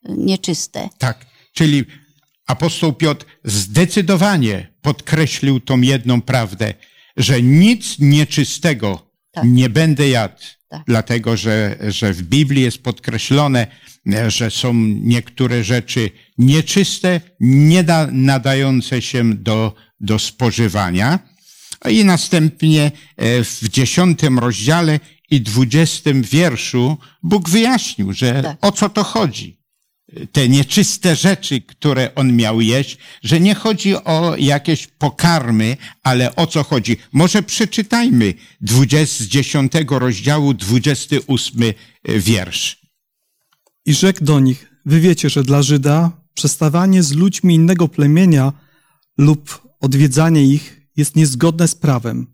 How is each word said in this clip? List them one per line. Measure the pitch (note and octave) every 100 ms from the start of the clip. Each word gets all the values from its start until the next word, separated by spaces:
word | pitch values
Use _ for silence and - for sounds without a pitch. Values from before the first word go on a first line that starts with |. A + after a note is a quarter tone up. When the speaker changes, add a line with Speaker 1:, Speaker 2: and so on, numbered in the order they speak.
| -
Speaker 1:
nieczyste”. | - G3 F#3+ - D#3+ - - - _
Speaker 2:
Tak. | B2+ - - _ _
Czyli | - D#3+ C#3+ A#2+ - _ _ _ _ -
apostoł | C3 D#3+ - E3
Piotr | C3 D#3 D3 - _
zdecydowanie | - G2+ F#2+ G#2+ F3 G#3+ F#3 F#3+ G3 F#3+ A#2 G2 F2+ _
podkreślił | D3 - - D#3 D#3 - C#3 C3+
tą | - C3
jedną | B2 C3+ B2 B2
prawdę, | - B2+ A2 F#2 G#2+ - _ _ _ -
że | A2+ C3
nic | B2 D3 G3+ A#3+ - -
nieczystego | D3 D3 D3 - C3+ - E3+ C3+ G#2 F2+ _ _ _
Speaker 1:
Tak. | - A#2+
Speaker 2:
nie | B2 B2+
będę | A2 D#3+ C#3+ C#3+
jadł, | B2 G2+ _ - _ _
Speaker 1:
Tak. | D#3 D#3
Speaker 2:
dlatego | A#2 - A#2 A2+ A2
że, | A2 A2 G#2+ - G#2
że | F#2+ G#2+
w | F2
Biblii | E2+ C3 D3 C#3
jest | B2+ -
podkreślone, | - A2+ - A#2 - C#3 D3 B2+ A2 _ - _ - G#2 A2+
że | - A2+
są | - B2+ A#2+ A2 G#2
niektóre | G#2 A#2+ - - B2+ A#2+
rzeczy | G2+ B2 A2+ - A2 - _ -
nieczyste, | B2 D3+ D#3 - G3 - F#3 F3 - _
nie | B2 C3+ D3+ F3+
da-, | E3 E3 D3+
nadające | C3 C3+ C3+ B2+ C3+ C3+ C3 A2+ B2+
się | - B2+ A#2
do, | G2+ G2 A2 A2 - _ _
do | G2+ A2
spożywania. | - - B2 A2 A2+ F#2+ F#2 F2+ A2+ F#3 _ _ _ _ - - -
I | A3 G3+
następnie, | F3 - F3 D#3 - D#3+ D#3 D3 C#3+ _ -
e, | A2+ B2
w | A2 - A2
dziesiątym | C3 B2+ - F3+ D#3 D3+ B2+
rozdziale | A#2+ G2+ A2 E3 E3 D3+ - _ _
i | C#3+
dwudziestym | A2+ G#2+ B2+ C#3+ E3 - - C3+
wierszu | A2 D3+ F3 A#2 - B2 B2 D3+ - _
Bóg | E3 G3+ E3
wyjaśnił, | G3 A3+ B3+ - - G2
że | G2 B2+ C3
Speaker 1:
Tak. | D3+ D3
Speaker 2:
o | G3+
co | G3 G#3
to | G#3
chodzi. | G3+ A3+ F#3 G#2 G2+ - _ _ _ _ _ E3 C#3+
Te | - B2
nieczyste | C#3 C#3 - G3+ - F#3 D#3+
rzeczy, | F3+ F#3+ - C3+
które | - - D3+ C3 B2 -
on | C3 A#2
miał | A2 A2+
jeść, | A2 B2 C3+ - - -
że | G#2+ E3
nie | F#3 G#3
chodzi | A3 G#3 G3 F#3+
o | - D#3+ E3+ -
jakieś | C#3+ C#3+ C#3+ D3+ -
pokarmy, | _ D3 - E3+ E3 A#2+ A2 A2 C3+ - -
ale | - B2+ C3+ -
o | E3+
co | D#3+
chodzi? | C#3 C#3 G#2+ A2+ _
Może | C3+ F3 G#3
przeczytajmy | - - A3 - G#3 A#3 A#3+ B2+ G#2 E2+ _ _
dwudziest-, | G#2 A#2+ C3 D3 D#3+ -
z | G#2
dziesiątego | C3+ C3 D3+ C3+ D#3+ C#3+ C3+
rozdziału | B2+ G2 A2+ D3+ C#3+
dwudziesty | A#2 F#2+ B2 C#3 C3 - C#3+
ósmy | - C3 - A#2 A#2 G2+ _ _ -
wiersz. | A2 F2+ A2 F#2 - - - _ _ _ _ _ _ _ _ _ _ -
Speaker 3:
I |
rzekł | C#3+ F#3+ F#3+
do | D3 D3
nich: | C3+ C3 - _ -
„Wy | D#3+
wiecie, | F3 E3 D3+
że | D3
dla | C3 C#3+
Żyda | C3+ D3 C#3 D3+ E3+ - _
przestawanie | - D3 - D#3 D#3+ F#3+ F#3
z | D#3
ludźmi | C#3+ F#3+ - F#3 E3
innego | E3 F#3 E3+
plemienia | - D3 D#3+ F#3+ D3+ C3+ C#3+ _ _ _ _ _ -
lub | C#3+ D3+ - - _ _
odwiedzanie | C3+ C#3 D3 B2+ D#3+ D#3+ C3+
ich | C#3+ - - _ -
jest | C#3+ -
niezgodne | D#3 B2+ E3 D#3+ E3
z | -
prawem. | D3+ B2 A#2 A#2+ B2